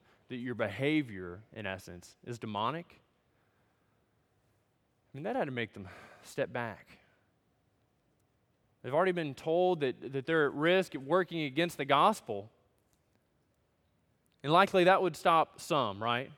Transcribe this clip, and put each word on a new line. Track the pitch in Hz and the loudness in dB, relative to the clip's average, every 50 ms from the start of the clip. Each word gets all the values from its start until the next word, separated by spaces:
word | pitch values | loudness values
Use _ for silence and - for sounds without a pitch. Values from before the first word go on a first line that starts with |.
| _ _ _ _ _ - | _ _ _ _ _ -12
that | 135 120 | -10 -8
your | 123 127 120 | -6 -6 -4
behavior, | 104 113 101 98 107 135 147 156 156 147 120 104 92 92 87 87 98 110 _ - | -2 -2 -2 -2 -2 -2 0 0 0 -2 -4 -6 -10 -10 -10 -12 -14 -16 _ -12
in | 110 104 | -10 -8
essence, | 95 95 92 - - 87 87 90 - - _ - | -6 -8 -8 -10 -14 -16 -16 -18 -20 -20 _ -12
is | 120 120 | -12 -10
demonic, | 110 - 110 104 101 110 120 143 170 175 - - _ _ _ _ _ _ _ _ _ _ _ _ _ _ _ _ _ _ _ _ _ _ _ _ _ _ _ _ _ _ _ _ _ _ _ _ _ _ _ _ _ _ _ - | -10 -10 -8 -4 -2 -2 -2 -4 -6 -8 -14 -20 _ _ _ _ _ _ _ _ _ _ _ _ _ _ _ _ _ _ _ _ _ _ _ _ _ _ _ _ _ _ _ _ _ _ _ _ _ _ _ _ _ _ _ -16
I | |
mean, | 135 156 | -10 -8
that | 208 247 | -6 -4
had | 262 175 | -4 -4
to | 143 127 | -4 -4
make | 120 117 104 - | -4 -6 -6 -8
them | 104 98 92 - - - - - - - | -12 -16 -16 -16 -20 -20 -20 -20 -20 -20
step | - - - 139 85 113 | -10 -6 -4 -4 -4 -4
back. | 123 117 113 95 - - - - - _ _ _ _ _ _ _ _ _ _ _ _ _ _ _ _ _ _ _ _ _ _ _ _ _ _ _ _ _ _ _ _ _ _ _ _ - | -6 -6 -8 -10 -12 -18 -20 -20 -20 _ _ _ _ _ _ _ _ _ _ _ _ _ _ _ _ _ _ _ _ _ _ _ _ _ _ _ _ _ _ _ _ _ _ _ _ -8
They've | 123 131 | -2 0
already | 160 185 185 180 | 2 2 2 0
been | 175 160 147 131 | 0 -4 -6 -8
told | - - 165 160 175 180 180 180 160 143 | -8 -4 0 2 2 2 2 2 0 0
that, | 127 117 - - 120 139 | -2 -2 -4 -8 -8 -8
that | 139 123 | -6 -2
they're | - 165 160 160 | 0 2 2 2
at | - - | 2 2
risk | 143 151 170 180 190 180 - - | 2 2 4 4 4 2 0 -4
of | 143 135 | -10 -4
working | 135 165 190 180 - 165 165 151 | 0 0 2 2 0 -2 -4 -4
against | 139 127 151 170 175 - | -2 0 0 -2 -2 -2
the | - 139 | -4 0
gospel. | 139 139 143 165 202 220 - - - 107 98 101 110 _ _ _ _ _ _ _ _ _ _ _ _ _ _ _ _ _ _ _ _ _ _ _ _ _ _ _ _ _ _ _ _ _ _ _ _ _ _ - | 4 4 6 6 4 2 0 -4 -8 -8 -8 -8 -12 _ _ _ _ _ _ _ _ _ _ _ _ _ _ _ _ _ _ _ _ _ _ _ _ _ _ _ _ _ _ _ _ _ _ _ _ _ _ -2
And | 139 160 | 4 6
likely | 180 196 190 - 190 175 | 6 6 6 6 6 6
that | 180 190 - | 6 6 6
would | 190 175 151 | 4 0 -2
stop | - - 185 165 160 147 - - - | 0 2 4 4 4 4 0 -4 -10
some, | - - 170 147 123 107 95 101 110 | -6 -2 0 0 0 0 -2 -4 -2
right? | 117 120 120 135 - 147 | -2 -2 -2 -4 -6 -14